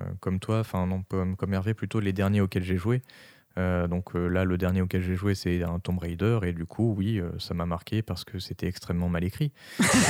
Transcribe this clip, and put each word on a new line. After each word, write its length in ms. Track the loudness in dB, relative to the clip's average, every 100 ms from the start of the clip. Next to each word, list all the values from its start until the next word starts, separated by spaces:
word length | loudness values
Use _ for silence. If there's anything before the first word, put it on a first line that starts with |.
| -6 -6
comme 200 | -2 -2
toi, 180 | 0 0
enfin 280 | 0 0 0
non, 180 | -2 -2
comme, 280 | -2 0 -2
comme 180 | -2
Hervé 180 | 0 0
plutôt, 280 | -2 -2 0
les 120 | 0
derniers 300 | 2 2 4
auxquels 220 | 2 2
j'ai 120 | 0 0
joué. 240 | 2 0 -2 -14 -20 -20 _ -2
Euh, 300 | 0 2 2
donc, 300 | -2 -2 -2
euh, 100 | 2
là, 180 | 2
le 140 | 2 2
dernier 240 | 2 2
auquel 180 | 2 0
j'ai 140 | 0
joué, 220 | 0 0 0
c'est 260 | 0 0
un 160 | 0 -2
Tomb 220 | -2 -4
Raider, 400 | -4 0 2 2
et 100 | 0
du 140 | -2 -4
coup, 260 | 0 0 2
oui, 220 | 0 0
euh, 100 | -2 -6
ça 160 | -4
m'a 120 | -2 -2
marqué 360 | -4 -2 -2
parce 220 | -2 -6
que 160 | -8 -10
c'était 260 | -8 -4 -4
extrêmement 420 | -4 -4 -2 0
mal 140 | 0
écrit. 300 | -2 -2 -4 -4 -6
<laughs> 120 | 0 4 4 4